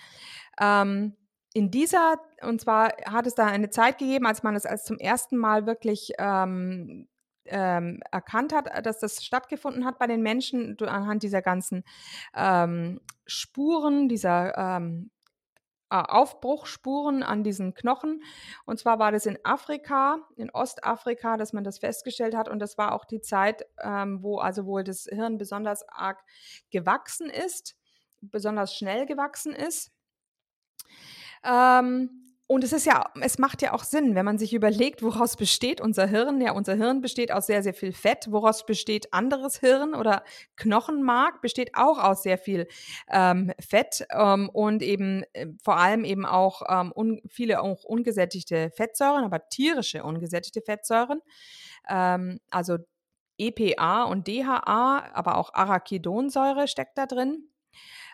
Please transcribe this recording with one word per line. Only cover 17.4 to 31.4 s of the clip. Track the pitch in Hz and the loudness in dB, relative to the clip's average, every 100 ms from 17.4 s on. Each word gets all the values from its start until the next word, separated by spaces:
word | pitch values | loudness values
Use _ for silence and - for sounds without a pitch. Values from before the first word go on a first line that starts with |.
diesen | 208 196 185 | -2 -4 -6
Knochen. | - 240 262 311 311 302 - - - | -4 -2 -2 -2 -6 -10 -20 -20 -16
Und | - 220 | -10 -4
zwar | 233 220 | 0 2
war | 214 | 4
das | 214 214 | 2 -2
in | 202 | -4
Afrika, | - 277 - 294 294 277 269 320 - - | -2 -2 -2 -8 -2 0 2 0 -6 -14
in | 220 | -8
Ostafrika, | - 247 - - 226 247 240 226 220 | -4 -4 -4 -4 -4 -4 -4 -2 -2
dass | 214 | -4
man | 208 | -6
das | 196 196 | -8 -6
festgestellt | - 233 254 - 226 220 | -6 -6 -8 -4 -2 -2
hat. | 220 | -4
Und | 214 | -4
das | 208 - | -6 -4
war | 208 | -2
auch | 214 | -2
die | - 220 | -6 -10
Zeit, | - 196 202 220 - - | -2 2 2 0 -8 -10
ähm, | - 202 196 196 | -6 -4 -4 -6
wo | 202 202 | -6 -2
also | 185 196 190 | -2 -4 -4
wohl | 196 | -4
das | 190 185 - | -4 -8 -8
Hirn | 202 226 214 | -6 -4 -4
besonders | 202 202 214 208 - | -8 -6 -6 -6 -10
arg | - 190 190 _ _ - - _ | -8 -6 -8 _ _ -20 -20 _
gewachsen | 185 175 247 - - 330 | -4 0 0 -2 -10 -8
ist, | - 359 - - - _ _ _ _ | -6 -6 -8 -14 -20 _ _ _ _
besonders | 202 214 208 214 196 | -10 -6 -4 -2 -4
schnell | - 196 220 277 | -4 -4 -4 -4
gewachsen | 277 285 - 302 | -4 -4 -6 -10
ist. | - 330 330 - _ _ _ _ _ _ _ _ - - - - - - - | -6 -6 -6 -10 _ _ _ _ _ _ _ _ -20 -20 -20 -20 -20 -20 -8